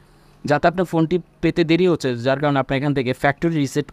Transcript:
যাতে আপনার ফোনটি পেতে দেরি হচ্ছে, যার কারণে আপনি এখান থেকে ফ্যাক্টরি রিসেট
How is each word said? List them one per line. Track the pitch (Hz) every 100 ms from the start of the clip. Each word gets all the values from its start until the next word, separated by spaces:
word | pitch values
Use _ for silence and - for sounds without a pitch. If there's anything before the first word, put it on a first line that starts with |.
| _ - - _ -
যাতে | 147 170
আপনার | 175 175
ফোনটি | 165 160 180 - _
পেতে | 165 175 160
দেরি | 165 180
হচ্ছে, | 156 135 120 123
যার | 139
কারণে | 147 143
আপনি | 131 135
এখান | 147 143
থেকে | 123 127
ফ্যাক্টরি | 143 - 170 160
রিসেট | 139 143 143